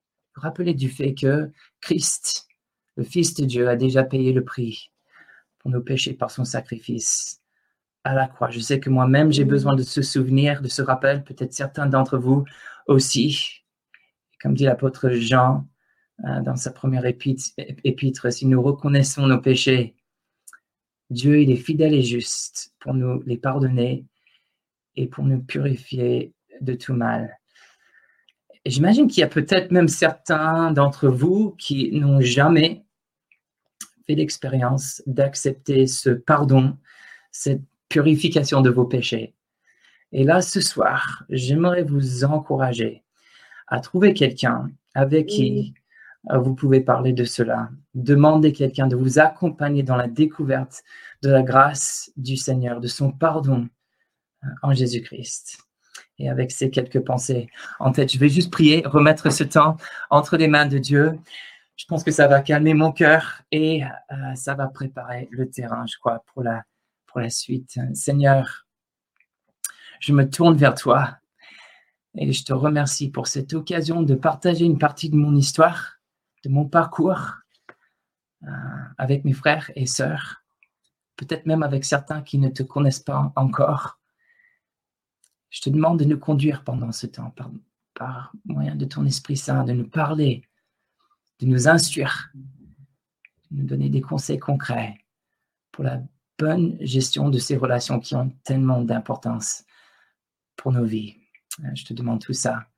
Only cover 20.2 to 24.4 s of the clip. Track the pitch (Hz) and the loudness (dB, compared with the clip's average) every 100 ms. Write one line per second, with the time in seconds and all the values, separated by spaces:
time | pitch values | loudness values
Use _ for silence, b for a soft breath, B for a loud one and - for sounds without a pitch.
20.2 | _ _ - - _ _ _ _ _ 120 | _ _ -20 -20 _ _ _ _ _ -2
21.2 | 135 147 143 123 - 151 156 151 120 120 | 4 6 6 2 0 2 4 4 2 -2
22.2 | 117 - - - - _ - 131 127 127 | -6 -8 -10 -14 -16 _ -6 -2 -2 -4
23.2 | 127 120 139 135 135 127 120 131 - _ | -4 -4 -4 0 0 0 -2 -4 -10 _
24.2 | _ _ | _ _